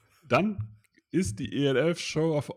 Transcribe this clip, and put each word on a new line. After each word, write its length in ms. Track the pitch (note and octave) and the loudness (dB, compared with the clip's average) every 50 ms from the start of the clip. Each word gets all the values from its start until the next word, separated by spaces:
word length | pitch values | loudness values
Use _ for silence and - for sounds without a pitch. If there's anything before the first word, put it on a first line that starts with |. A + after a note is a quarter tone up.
| _ _ _ _ _ C3 | _ _ _ _ _ 0
Dann 300 | A#2+ C#3+ F#3+ A3 G3+ - A2 - - - _ _ _ _ _ _ | 2 2 2 2 -2 -4 -8 -10 -10 -20 _ _ _ _ _ _
ist 280 | - E3 F#3+ - G#2+ - | -2 0 0 0 -4 -6
die 140 | C3+ - - | -8 -6 -2
E 120 | B2 C#3+ C#3 | 0 2 2
L 100 | C3+ B2 | 4 4
F 220 | D3 E3 E3 - | 2 2 0 -2
Show 360 | - - - D3+ D#3+ E3 F#3+ | -4 -6 -2 0 0 0 0
of 140 | G3 - - - | 0 -2 -4 -6